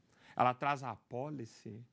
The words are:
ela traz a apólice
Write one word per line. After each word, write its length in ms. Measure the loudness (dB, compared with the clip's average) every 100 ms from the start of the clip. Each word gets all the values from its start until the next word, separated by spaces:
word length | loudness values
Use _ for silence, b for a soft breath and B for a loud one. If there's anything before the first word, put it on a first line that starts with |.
| _ B B 4
ela 160 | 4
traz 300 | 4 0 0
a 80 | -4
apólice 920 | -10 _ -6 -6 -6 -10 -12 -14 -14 -16